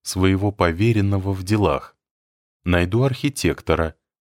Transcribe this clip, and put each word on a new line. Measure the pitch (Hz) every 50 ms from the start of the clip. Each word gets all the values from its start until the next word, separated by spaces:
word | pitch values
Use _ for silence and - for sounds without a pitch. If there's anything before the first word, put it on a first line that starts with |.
своего | _ - - 95 92 95 95 92 101 101
поверенного | 98 - 90 85 82 85 107 117 110 104 101 98 101 95 92 98 95
в | 95 92
делах, | 90 107 107 101 82 69 67 - - - _ _ _ _ _ _ _ _ _ _ _ _ _ _
найду | 90 90 87 87 87 104 117 131
архитектора, | 139 127 - - 147 - - - 82 71 - - - 80 80 82 80 - _ _ _ _ _